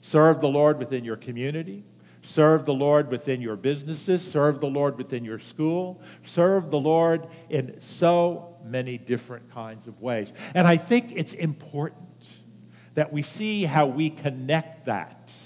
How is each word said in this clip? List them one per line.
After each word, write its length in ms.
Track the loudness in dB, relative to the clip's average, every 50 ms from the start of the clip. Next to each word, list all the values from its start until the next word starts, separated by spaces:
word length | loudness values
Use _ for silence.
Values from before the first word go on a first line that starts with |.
Serve 400 | _ 2 4 6 6 6 6 4
the 60 | 0
Lord 320 | 0 2 4 4 4 4 2
within 260 | -4 -6 -6 -6 -4
your 120 | -6 -8
community. 680 | -8 -8 -12 -8 -6 -6 -6 -6 -6 -8 -10 -12 -16 -16 -20 -20 _ -20 _ -20 -20 -20
Serve 420 | -4 2 6 6 6 6 4 2
the 80 | -2 -2
Lord 380 | 0 2 4 4 4 2 0
within 300 | -4 -4 -2 -4 -4 -4
your 140 | -4 -6 -8
businesses. 680 | -2 -2 -2 -2 -2 -6 -10 -10 -8 0 0 0 0 0
Serve 320 | -4 0 2 2 2 2 0
the 60 | -4
Lord 320 | -4 0 0 0 0 -2
within 260 | -4 -8 -6 -6 -8 -6
your 140 | -8 -10
school. 640 | -12 -12 -16 -6 -2 -2 0 0 -2 -4 -6 -10 -16 -20 -20 -20 -20 -20
Serve 480 | -6 0 2 4 4 4 2 0 0
the 80 | -2 0
Lord 480 | 2 2 4 4 4 4 2 0 -2 -10 -18 -20 -10 -4
in 280 | -4 -4 -4 -4 -12 -18
so 760 | -20 -18 -4 2 4 4 4 4 2 2 0 -4 -10 -16 -20 -18 -14
many 320 | -8 -6 -6 -6 -6 -10
different 560 | -10 -4 -4 -4 -4 -4 -12 -18 -18 -18 -16 -14
kinds 320 | -14 -14 -12 -14 -16 -18
of 160 | -20 -18 -10
ways. 320 | -6 -4 -4 -4 -4 -6 -12 -16 -16 -4 0
And 100 | 4 6
I 120 | 6 4
think 340 | 4 2 2 0 0 0 -2 -8
it's 180 | -8 -8 -8 -6
important 920 | -6 -6 -6 -6 -8 -14 -10 -8 -6 -6 -6 -10 -16 -20 -20 -20 _ -20 -20 -20 -20 -20 -20 -20 -20 -20 -20 -20 -20 -20 -6 -2
that 180 | -2 -2 -2 -2
we 80 | -6
see 440 | -6 -6 -8 -6 -4 -2 -2 -2 -2
how 200 | 2 4 4 4
we 240 | 4 2 0 -2 -2
connect 760 | -2 -4 -6 -6 -6 -6 -2 0 0 0 0 -4 -18 -12 -6
that 440 | -6 -4 -4 -6 -10 -16 -20 -20 -20 -20 -20 -20